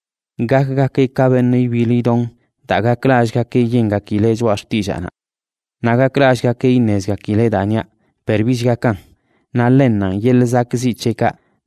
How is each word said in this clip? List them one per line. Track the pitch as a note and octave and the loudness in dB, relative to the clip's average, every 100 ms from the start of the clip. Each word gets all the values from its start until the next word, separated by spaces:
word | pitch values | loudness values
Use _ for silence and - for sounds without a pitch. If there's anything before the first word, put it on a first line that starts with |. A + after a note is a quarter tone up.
| _ _ _ _ | _ _ _ _
gak | A#2 C3 C3+ | -2 0 0
ga | C3+ C3 | 0 -2
ke | - C3 | 0 -2
ka | - C3 | 0 0
ben | B2+ B2 | 2 2
i | B2 B2 | 0 0
bili | A#2 A#2 A#2+ | 0 0 0
don, | A#2+ A#2 A#2+ - _ _ _ | 0 0 -2 -8 _ _ _
da | F#2 | -2
ga | G#2+ A#2+ | 0 0
klash | C3+ B2+ A#2 | 2 2 2
ga | B2 | -2
ke | A2+ C3 | -2 0
yen | A#2+ B2 A2 | 0 0 0
ga | G2+ | -2
ki | - G#2 | -2 -2
le | A2 A2 | 0 0
jwa | A#2 F#2+ | 0 -2
shti | - A2+ | -4 -4
ja | G2 E2+ | -4 -6
na. | F2 - _ _ _ _ _ _ | -8 -14 _ _ _ _ _ _
Na | A#2 A#2+ | -2 2
ga | C3 | 0
klash | - C3+ B2+ | 2 2 2
ga | B2 | 0
ke | A#2+ C3 | 0 0
ines | B2 A#2 G2+ F#2+ | 2 2 -2 -4
ga | G2 | -8
ki | - G#2 | -4 0
le | A#2 | 0
da | G2+ G2 | 0 0
nya, | A2 - _ _ _ - | -2 -6 _ _ _ -4
per | A2 | -2
bish | A2 B2+ | 0 -2
ga | A#2+ A#2 | -2 0
kan. | C3 G2+ - _ _ _ _ | -2 -4 -8 _ _ _ _
Na | B2 A#2+ | -2 2
len | C3 C3+ G#2 | 4 4 2
nan | G2 F#2+ | -2 -2
yel | A#2 B2 B2 | 0 2 2
zak | B2 A#2+ B2 | 0 -2 -2
zi | B2+ | -4
che | G#2+ A#2+ A2 | -4 -6 -2
ka, | A#2 - _ _ | -4 -4 _ _